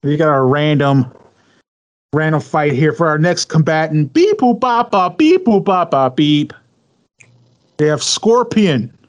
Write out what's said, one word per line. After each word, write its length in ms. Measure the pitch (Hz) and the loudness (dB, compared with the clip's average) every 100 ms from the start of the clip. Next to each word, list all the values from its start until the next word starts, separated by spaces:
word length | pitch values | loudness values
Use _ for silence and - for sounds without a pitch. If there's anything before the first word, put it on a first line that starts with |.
We 140 | 143 | -2
got 180 | 147 156 | 0 0
a 80 | 143 | 2
random, 720 | 131 139 151 147 143 139 127 - _ _ _ _ _ _ _ _ _ | 0 0 0 0 2 0 -2 -6 _ _ _ _ _ _ _ _ _
random 260 | 147 156 156 | -4 -2 -4
fight 320 | 127 156 147 | -2 -2 -2
here 220 | 127 151 | 0 0
for 140 | 151 170 | 0 -2
our 80 | 151 | 0
next 280 | 160 170 | 0 -2
combatant. 680 | - 160 160 156 160 151 147 | -2 -2 0 0 -2 -2 -2
Beep 240 | - 370 415 | 0 0 2
boop 220 | 247 240 | 0 0
bop 320 | 254 240 240 | -2 -2 0
bop, 260 | 208 180 165 | 0 -2 0
beep 280 | 311 370 | 2 2
boop 200 | - 208 | 2 0
bop 260 | 175 185 170 | 2 0 0
bop 240 | 175 127 | 0 0
beep. 380 | 127 151 147 147 - _ _ _ _ _ _ _ _ _ _ _ _ | 0 0 0 -2 -10 _ _ _ _ _ _ _ _ _ _ _ _
They 100 | 151 | -2
have 140 | 151 | -2
Scorpion 960 | - - 208 233 233 214 202 135 107 - | -4 -4 0 0 0 0 0 0 -4 -12